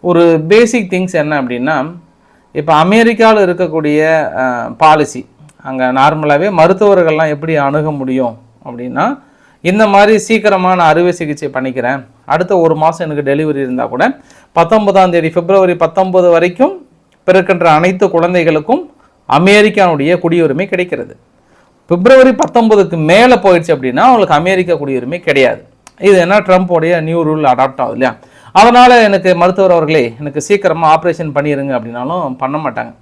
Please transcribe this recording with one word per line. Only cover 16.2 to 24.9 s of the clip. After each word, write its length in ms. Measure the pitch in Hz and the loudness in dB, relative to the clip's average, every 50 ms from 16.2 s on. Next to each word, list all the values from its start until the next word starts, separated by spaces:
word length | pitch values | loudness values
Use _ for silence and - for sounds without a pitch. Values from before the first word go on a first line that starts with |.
| 180 175 | 2 4
வரைக்கும் 560 | 170 165 170 180 175 - 262 320 392 359 - _ _ _ _ _ _ _ _ | 2 2 2 -2 0 0 -2 -2 -2 -8 -16 _ _ _ _ _ _ _ _
பிறக்கின்ற 460 | - 185 190 180 185 190 175 170 170 | 0 2 2 2 0 -2 0 2 2
அனைத்து 400 | 156 151 170 185 190 185 208 185 | 2 4 2 0 0 0 -2 0
குழந்தைகளுக்கும் 800 | - 170 170 175 180 180 165 165 156 151 151 - 240 339 349 - _ _ _ _ _ _ _ - 123 | 0 0 0 0 0 0 0 0 0 -2 -2 -2 -4 -4 -4 -10 _ _ _ _ _ _ _ -2 0
அமெரிக்காவுடைய 840 | 147 175 190 202 208 208 214 - 208 190 180 165 143 139 156 175 170 - | 2 4 4 4 4 4 2 2 0 0 0 0 -2 0 -2 -2 -2 -2
குடியுரிமை 440 | 170 175 175 165 151 135 151 190 | -2 0 0 0 0 -2 -4 -4
கிடைக்கிறது. 500 | - - 180 180 180 170 - - - - _ _ _ _ _ _ _ _ _ _ _ _ _ _ | -6 -4 -6 -6 -6 -6 -10 -10 -14 -16 _ _ _ _ _ _ _ _ _ _ _ _ _ _
பிப்ரவரி 440 | _ 170 175 185 240 269 262 254 254 | _ -4 0 2 2 4 6 4 4
பத்தொன்பதுக்கு 680 | 254 - 302 269 - 240 226 226 214 202 190 160 170 | 4 0 -2 -2 0 0 2 2 2 2 2 0 -2
மேல 380 | 165 156 151 175 208 233 254 247 | -4 0 2 4 4 4 4 4
போயிடுச்சு 340 | 196 185 196 180 170 160 170 | 2 4 2 2 2 2 0
அப்படின்னா 280 | 160 139 131 131 120 | -2 -2 -2 -4 -2
அவங்களுக்கு 380 | 143 202 254 262 226 196 - 156 | 2 2 4 4 4 2 2 0
அமெரிக்கா 400 | 147 165 180 190 185 185 170 170 | 0 0 0 -2 -2 0 -2 -2
குடியுரிமை 440 | 143 143 139 | -4 -4 -6